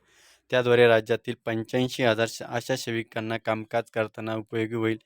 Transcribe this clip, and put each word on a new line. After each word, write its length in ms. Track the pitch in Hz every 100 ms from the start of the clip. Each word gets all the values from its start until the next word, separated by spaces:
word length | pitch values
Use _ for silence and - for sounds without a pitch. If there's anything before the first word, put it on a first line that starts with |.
| _ _ _ _ _
त्याद्वारे 380 | 127 123 120 120
राज्यातील 460 | 113 110 113 - 117
पंच्याऐंशी 580 | - 113 110 127 127 -
हजार 240 | 127 110 113
श-, 120 | -
आशा 340 | - 120 - 131
सेविकांना 640 | - 113 113 - 110 113
कामकाज 460 | - 110 107 117 117
करताना 460 | 113 107 - 110 110
उपयोगी 380 | 107 117 110
होईल 240 | 117 113 110